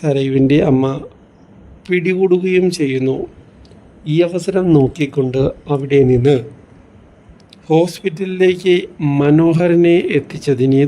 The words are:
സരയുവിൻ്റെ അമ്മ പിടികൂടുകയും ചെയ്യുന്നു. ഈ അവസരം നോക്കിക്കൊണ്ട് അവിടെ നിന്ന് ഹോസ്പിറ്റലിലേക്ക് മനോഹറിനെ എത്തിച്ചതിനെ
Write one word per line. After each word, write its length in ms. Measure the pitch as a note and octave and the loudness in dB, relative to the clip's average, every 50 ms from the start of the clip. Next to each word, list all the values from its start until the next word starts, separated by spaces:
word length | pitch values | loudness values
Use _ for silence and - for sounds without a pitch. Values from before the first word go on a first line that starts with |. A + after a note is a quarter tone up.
സരയുവിൻ്റെ 580 | - D#3 C#3+ C#3 C3+ C3+ C3+ C3+ C3+ C3+ C#3 D3+ F#3+ E3 | -2 -2 -2 -2 -2 0 0 0 2 2 2 2 2 2
അമ്മ 200 | C3 C3 C3 C3+ C3+ D3+ F#3 - - - - _ _ _ _ - - - - - - - - | 0 0 0 -2 -4 -6 -10 -16 -20 -20 -20 _ _ _ _ -20 -20 -20 -20 -20 -20 -16 -8
പിടികൂടുകയും 800 | - F3+ F3+ E3 F#3 F#3 F3+ F#3+ F#3 F3+ F3+ F3+ F#3+ F#3 F#3 F#3 F3+ F3 - | -4 -4 -2 -2 -2 -2 0 0 0 0 0 0 0 0 0 0 0 0 -2
ചെയ്യുന്നു. 380 | D#3 C3+ C3 C3 C3 C3 C3+ - - F4 - - - - - - - - - - - - - - - D3+ D3+ | -4 -2 -2 -2 -2 -2 -4 -4 -8 -12 -14 -20 -20 -20 -20 -20 -20 -20 -20 -20 -20 -20 -20 -14 -8 -4 0
ഈ 40 | D#3+ F3 F3 | 0 0 0
അവസരം 380 | F3 F3+ E3+ - F3+ F#3+ F#3 F3 E3 D3 | -2 -6 -6 -4 -2 -2 2 2 4 4
നോക്കിക്കൊണ്ട് 640 | C3+ B2+ - - D3+ C3 - - C3 C3 B2 C3 C3+ - - - - - D3 | 4 2 0 -4 -6 -6 -4 -4 -4 -2 -2 -2 -2 -2 -4 -6 -8 -6 -6
അവിടെ 260 | C#3 C3+ C#3 C#3+ C#3 C3+ B2+ | -4 -4 0 2 2 4 4
നിന്ന് 260 | B2+ B2 A#2+ C#3 D3 B2+ A2 - - - - - - - - _ - - - - _ _ _ - - - _ _ - - _ - | 2 2 2 2 0 0 -2 -6 -16 -20 -20 -20 -20 -20 -20 _ -20 -20 -20 -20 _ _ _ -20 -20 -20 _ _ -20 -14 _ 0
ഹോസ്പിറ്റലിലേക്ക് 1040 | D#3+ D#3+ E3+ F3+ F3 - - G3 D#3+ D#3 G3 F#3+ F#3 F#3 F#3 F#3 F#3 F3+ E3 F#3+ F3+ F3+ - - - - D#3+ D3 C#3+ C#3+ C#3+ | 0 0 0 0 -4 -6 -8 -8 -6 -6 -8 -6 -2 0 2 2 2 0 0 0 0 0 0 -4 -10 -6 -4 -2 0 0 2
മനോഹറിനെ 720 | C#3+ D3 D#3 E3 E3 E3 D#3+ F3 F3 E3+ E3+ F3 F3 E3+ F3 F#3 F#3 - D3 | 4 4 4 4 2 2 2 2 2 2 2 4 4 2 2 0 0 -2 -4
എത്തിച്ചതിനെ 640 | D3 - - D3+ - - C#3 A#2+ B2+ C3+ C3+ C3+ C#3+ | -4 -6 -12 -10 -4 -4 -2 0 0 2 2 2 2